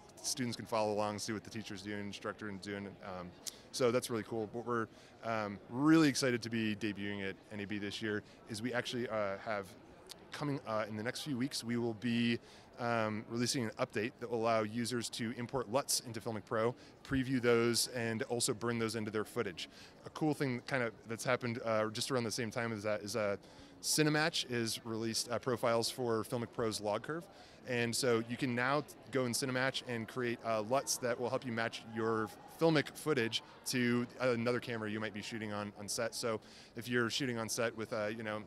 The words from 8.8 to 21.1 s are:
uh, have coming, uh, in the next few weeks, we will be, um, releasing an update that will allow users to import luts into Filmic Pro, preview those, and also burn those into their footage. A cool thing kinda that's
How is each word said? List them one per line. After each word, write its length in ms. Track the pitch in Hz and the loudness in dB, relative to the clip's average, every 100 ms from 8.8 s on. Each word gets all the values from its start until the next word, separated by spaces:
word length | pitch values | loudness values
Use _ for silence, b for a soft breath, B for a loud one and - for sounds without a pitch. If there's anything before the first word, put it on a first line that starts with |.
| - 123 120 | 0 -2 -2
uh, 300 | 110 101 98 | 0 0 -2
have 300 | - 104 92 - - - - - - | -4 -4 -6 -12 -20 -20 -18 -18 -14
coming, 300 | - 147 139 110 | -6 -4 -2 0
uh, 200 | 110 107 | 0 0
in 80 | 107 | -2
the 80 | |
next 180 | 110 - | -4 -4
few 140 | 160 123 | -4 -2
weeks, 240 | 131 - | -2 -4
we 140 | 117 120 | -2 0
will 180 | 120 110 | 0 0
be, 440 | 120 117 117 117 B B B - | 0 2 4 2 B B B -4
um, 460 | 120 117 107 107 - | 0 2 2 -2 -4
releasing 380 | 117 123 139 110 | 0 0 0 -2
an 60 | - | -2
update 340 | 127 113 117 - | -2 0 -2 -4
that 100 | 117 | -4
will 80 | 117 | 0
allow 220 | 113 113 | 4 4
users 480 | 110 113 113 123 107 | 2 0 -2 -2 -2
to 240 | - 113 120 | -4 -4 -4
import 320 | 120 135 107 | -4 -2 0
luts 300 | 127 139 - 127 | 0 2 0 -2
into 140 | 110 | -6
Filmic 240 | 120 110 - | -4 -6 -2
Pro, 280 | 113 113 127 B - | 2 2 0 B -16
preview 380 | - 135 127 131 | -2 0 2 4
those, 480 | 120 117 117 113 - | 6 6 6 4 2
and 340 | 127 117 110 | 0 0 0
also 300 | - 120 127 | -2 0 0
burn 260 | 113 117 117 | 0 0 0
those 160 | 113 113 | 0 0
into 160 | 107 | -2
their 140 | 107 101 | -2 -2
footage. 420 | 123 101 82 - B B B - | -2 -2 -4 -8 B B B -14
A 40 | |
cool 220 | - 156 | -2 0
thing 280 | 143 139 123 - | 2 0 -2 -2
kinda 260 | 139 117 - | 0 0 -4
that's 160 | 110 | -8